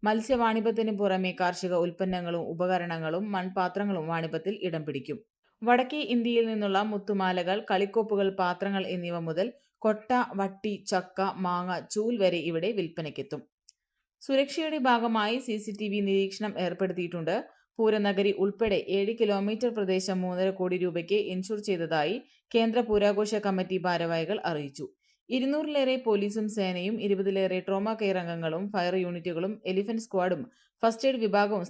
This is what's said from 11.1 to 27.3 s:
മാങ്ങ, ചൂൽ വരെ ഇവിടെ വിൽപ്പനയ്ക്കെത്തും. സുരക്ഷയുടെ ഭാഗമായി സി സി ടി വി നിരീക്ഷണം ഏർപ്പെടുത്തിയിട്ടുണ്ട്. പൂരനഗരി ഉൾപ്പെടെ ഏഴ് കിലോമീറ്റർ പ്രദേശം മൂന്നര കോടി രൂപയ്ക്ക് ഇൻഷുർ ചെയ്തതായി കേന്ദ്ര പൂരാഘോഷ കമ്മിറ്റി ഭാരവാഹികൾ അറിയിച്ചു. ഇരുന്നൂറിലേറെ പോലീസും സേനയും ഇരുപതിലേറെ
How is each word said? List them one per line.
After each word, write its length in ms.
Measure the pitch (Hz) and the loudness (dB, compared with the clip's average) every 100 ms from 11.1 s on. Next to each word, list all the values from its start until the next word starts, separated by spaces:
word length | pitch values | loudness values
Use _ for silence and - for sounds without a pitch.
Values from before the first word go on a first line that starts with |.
| - 190 185 185 | -4 -4 -2 -2
മാങ്ങ, 260 | 175 180 175 - | -2 -2 -6 -4
ചൂൽ 220 | 208 220 240 | -2 -2 2
വരെ 180 | 190 175 156 | 2 2 0
ഇവിടെ 220 | 165 180 220 | -2 -2 -2
വിൽപ്പനയ്ക്കെത്തും. 640 | 170 - 156 139 135 147 - _ _ _ _ _ _ _ - | -4 -4 -8 -8 -8 -10 -12 _ _ _ _ _ _ _ 0
സുരക്ഷയുടെ 520 | 269 277 302 311 302 254 | 2 2 0 -2 0 2
ഭാഗമായി 500 | 240 233 226 208 240 269 | 4 4 2 2 0 -2
സി 100 | 214 | -4
സി 80 | 214 202 | -4 -6
ടി 80 | 214 | -2
വി 80 | 202 202 | 0 2
നിരീക്ഷണം 480 | 196 196 196 214 202 | 2 2 -2 -6 -2
ഏർപ്പെടുത്തിയിട്ടുണ്ട്. 720 | 180 170 190 180 175 170 160 202 - _ _ - | -2 0 -2 -2 -4 -4 -2 -2 -4 _ _ 0
പൂരനഗരി 540 | 220 214 202 190 202 185 | 2 4 2 4 2 4
ഉൾപ്പെടെ 360 | 196 202 226 190 - 190 | 0 2 2 2 2 0
ഏഴ് 160 | 196 226 | 0 2
കിലോമീറ്റർ 500 | 220 202 202 214 240 220 | 2 2 0 0 0 0
പ്രദേശം 420 | 190 185 190 185 | 0 0 0 -2
മൂന്നര 260 | 180 180 190 190 | -2 0 0 2
കോടി 180 | 185 180 | 0 0
രൂപയ്ക്ക് 360 | 180 165 170 202 196 | 0 -2 0 0 0
ഇൻഷുർ 260 | 185 185 214 208 | -4 -4 -6 -2
ചെയ്തതായി 480 | 180 165 165 151 226 - _ _ | -2 0 2 2 0 -6 _ _
കേന്ദ്ര 280 | 233 226 233 233 | 2 2 2 2
പൂരാഘോഷ 480 | 208 202 202 208 214 208 | 4 4 4 2 0 0
കമ്മിറ്റി 320 | 190 185 185 180 | 0 0 0 0
ഭാരവാഹികൾ 520 | 170 170 165 165 214 - | 0 0 0 0 -2 -2
അറിയിച്ചു. 360 | 156 143 - 143 _ _ _ _ 254 | -4 -6 -8 -12 _ _ _ _ -2
ഇരുന്നൂറിലേറെ 600 | 262 294 311 294 262 262 247 | 0 0 0 0 2 2 2
പോലീസും 400 | 208 202 220 214 214 | 2 2 -2 -4 -2
സേനയും 420 | 190 180 185 226 202 | -2 0 -2 -2 0
ഇരുപതിലേറെ 540 | 196 196 | 2 2